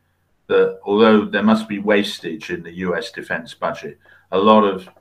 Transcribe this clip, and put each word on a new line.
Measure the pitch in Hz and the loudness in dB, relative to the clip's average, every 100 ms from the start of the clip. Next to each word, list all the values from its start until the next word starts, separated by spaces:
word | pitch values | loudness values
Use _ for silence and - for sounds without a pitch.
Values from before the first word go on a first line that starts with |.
| _ _ _ _ - | _ _ _ _ -2
that | 98 95 - | 2 2 -2
although | 101 104 110 107 | -2 4 6 4
there | 95 104 | 2 0
must | 107 110 - | 2 0 -2
be | 101 | -6
wastage | 101 104 104 - 87 80 - | 0 0 0 -6 -10 -12 -10
in | 87 | -10
the | 85 | -10
U | 85 92 85 | -8 -4 -4
S | 80 | -6
defense | - - 85 80 | -12 -10 -10 -10
budget, | - 85 80 78 73 _ _ - | -8 -8 -8 -12 -16 _ _ -6
a | 92 | 0
lot | 104 110 | 4 6
of | 101 92 92 _ | 4 -2 -10 _